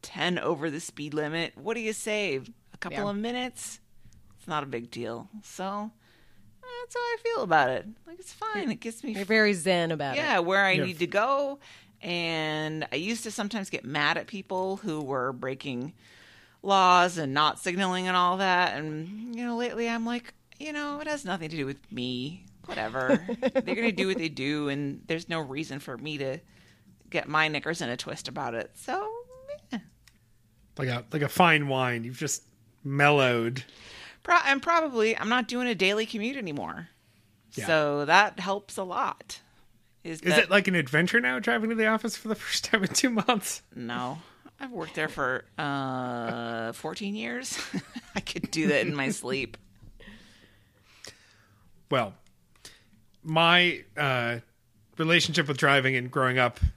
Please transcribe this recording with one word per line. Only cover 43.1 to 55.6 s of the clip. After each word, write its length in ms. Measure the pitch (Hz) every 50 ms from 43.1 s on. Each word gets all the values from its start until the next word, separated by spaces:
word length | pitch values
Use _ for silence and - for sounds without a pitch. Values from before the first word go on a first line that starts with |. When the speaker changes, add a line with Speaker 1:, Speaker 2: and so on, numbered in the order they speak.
Speaker 3:
months? 500 | 240 220 - - 247 214 - - - - _ _ -
Speaker 1:
No. 420 | - 123 117 120 123 123 123 139 165 - - - _ _ - _ _
I've 120 | 277 262
worked 240 | 247 190 - 156 -
there 120 | - 156 156
for, 380 | 156 - 139 123 127 123 - _ _ -
uh, 1120 | 156 143 139 139 135 135 131 127 127 127 123 120 117 113 117 120 117 117 117 113 113 113 117
fourteen 420 | - - 156 175 - 214 196 202
years. 440 | 214 226 233 240 247 262 - - - - - - 185 - -
<laughs> 280 | - 247 - - -
I 40 | 156
could 280 | - - - 160 - -
do 180 | - 165 156 -
that 200 | 147 135 110 -
in 80 | 147
my 140 | 143 135 139
sleep. 460 | - - - 120 131 135 131 - - - _ _ _ _ - - - - - - 208 220 - - - - - _ _ _ _ _ _ _ _ _ - - - - - _ _ _ _ _ _ _ _ _ _ _ - - _ _
Speaker 3:
Well, 240 | 147 131 117 101 95 - _ _ _ _ _ _ _ _ _ - - - _ _ - _ _ _ _ _ _
my, 600 | 156 160 160 170 170 175 175 180 175 156 92 - - -
uh, 440 | - 147 139 131 127 120 117 120 117 - _ _ _ _ _ _ _ _ _ _ -
relationship 500 | 160 160 170 170 156 - 151 170 160 143
with 100 | 143
driving 380 | -